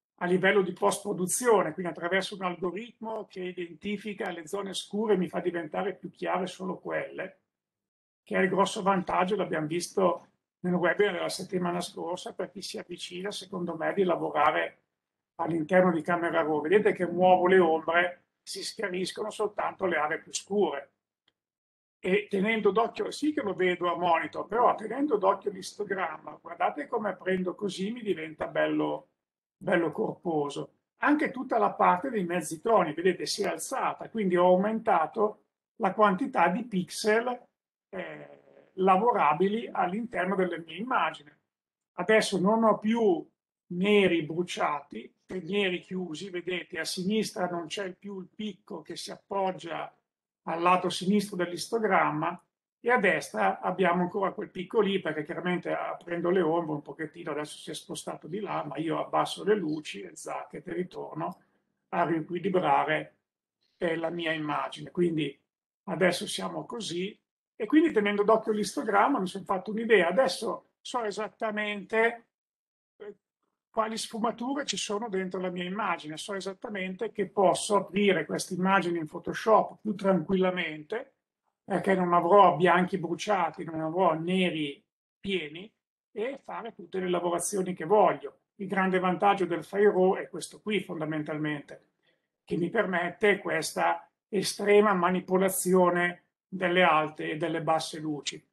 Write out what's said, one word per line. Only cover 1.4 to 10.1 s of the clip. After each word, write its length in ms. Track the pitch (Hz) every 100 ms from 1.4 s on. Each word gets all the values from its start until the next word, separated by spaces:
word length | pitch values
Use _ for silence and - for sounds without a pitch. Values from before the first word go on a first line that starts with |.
| 247 208 160
quindi 180 | 156 170
attraverso 440 | 156 170 190 185 190
un 60 |
algoritmo 840 | 185 170 180 180 233 - 220 220 202
che 160 | 190
identifica 880 | 185 180 175 160 202 202 214 196 202
le 160 | 170 156
zone 260 | 196 196
scure 400 | - - 202 214
e 60 | 185
mi 100 | 160
fa 120 | 185
diventare 540 | 175 170 156 185 196
più 160 | - 185
chiare 360 | - 170 180 185
solo 320 | - 185 160
quelle, 600 | 170 156 135 139 190 - _ _ _ _ _ _ _ _
che 140 | - 190
è 40 |
il 80 | 190
grosso 340 | 185 190 220
vantaggio, 540 | 190 190 180 175 185 202
l'abbiamo 300 | 175 160 151
visto 600 | 175 - - 185